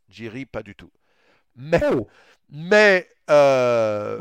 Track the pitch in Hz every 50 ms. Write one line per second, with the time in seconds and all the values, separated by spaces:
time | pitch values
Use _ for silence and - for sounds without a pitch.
0 | _ _ 95 104 117 110 104 131 135 _ - 110 110 104 98 _ 85 - _ _
1 | _ _ _ _ _ _ _ _ _ _ _ 117 135 156 170 165 294 294 196 127
2 | 104 - _ _ _ _ _ _ _ _ 143 147 165 180 208 214 214 202 190 180
3 | 165 _ _ _ _ - 151 147 143 139 135 127 123 123 120 113 110 107 104 104
4 | 104 107 107 107